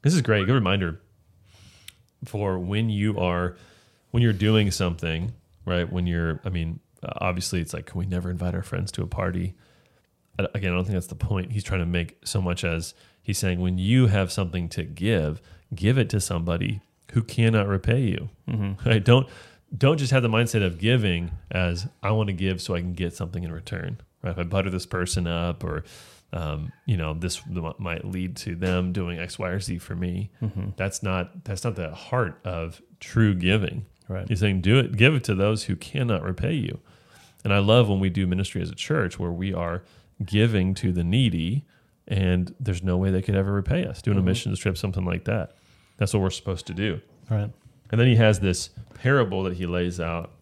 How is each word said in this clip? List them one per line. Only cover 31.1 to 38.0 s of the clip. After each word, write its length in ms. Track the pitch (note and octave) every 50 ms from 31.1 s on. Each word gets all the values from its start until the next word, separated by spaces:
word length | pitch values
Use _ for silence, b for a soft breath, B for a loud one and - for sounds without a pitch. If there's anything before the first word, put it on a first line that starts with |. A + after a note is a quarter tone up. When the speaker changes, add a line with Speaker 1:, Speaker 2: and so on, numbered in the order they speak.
| F#2+ F#2 F2 - - - -
Speaker 1:
that's 180 | - G2+ F2+ -
not 120 | A#2+ F#2+
the 160 | F#2 F2 D#2 D#2
heart 460 | - - - B2+ B2+ A2+ E2+ D2+ - -
of 380 | F#2 F2+ E2+ E2 E2 D#2+ - _ _ - _
true 340 | - - - A#2 A2 G#2 G2
giving. 520 | F2+ F2 F2+ G2+ G#2+ G2 - - B2+ G2+ - _ _ _ -
Speaker 2:
Right. 180 | F#2+ F#2+ F#2+
Speaker 1:
He's 120 | - A2 F2+
saying, 200 | G#2 G#2 F#2+ F#2+
"Do 160 | E2 G2 A#2 C3+
it, 160 | B2+ - C3
give 180 | G2+ A#2 C#3+ D#3
it 80 | C3 -
to 100 | - G2+
those 280 | F#2 G2 G#2 A2 G#2+ -
who 120 | - F#2+
cannot 460 | - - - - C#3+ B2+ A#2 G#2 E2 -
repay 300 | F#2+ F2+ - - - E3
you." 260 | D3 - D#2 - - b b b b b b b b b b b b -
And 80 | A2+ G2
I 60 | G2+
love 280 | G2 G#2 A2+ B2 A#2 G#2
when 120 | G2+ F#2+